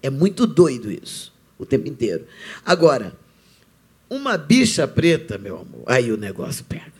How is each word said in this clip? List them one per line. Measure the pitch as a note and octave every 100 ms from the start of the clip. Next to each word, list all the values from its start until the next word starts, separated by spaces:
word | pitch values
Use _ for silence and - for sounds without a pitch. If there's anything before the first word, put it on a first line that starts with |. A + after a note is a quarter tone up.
É | C3+
muito | C3+ F#3 F#3 A#3+
doido | - F3 B2+ G#2+
isso, | F#2 - - - _ _ _
o | -
tempo | C3+ -
inteiro. | C#3+ A2+ E2+ - - - - -
Agora, | F3 E3 C3+ G2 - _ _ _ _ _ _ _ _ _
uma | C4+ C#4 G3+
bicha | D3 B3 A#3 - C#3+
preta, | - E3 D#3 - G2+
meu | G2+ E2
amor, | - A#1+ A#1+
aí | B2+ A#2+
o | G#2+
negócio | G#2 F#2 - - -
pega. | E3 - -